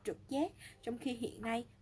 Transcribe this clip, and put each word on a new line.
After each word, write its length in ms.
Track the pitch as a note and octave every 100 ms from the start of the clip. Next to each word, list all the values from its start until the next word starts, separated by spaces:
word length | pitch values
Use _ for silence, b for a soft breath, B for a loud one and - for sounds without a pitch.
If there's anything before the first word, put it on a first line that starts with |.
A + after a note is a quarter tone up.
| -
trực 240 | - -
giác, 220 | C4+ F4+ B B B
trong 160 | A#3 A#3+
khi 160 | C4
hiện 280 | A#3 A#3 -
nay, 240 | A3+ A#3 A#3+ b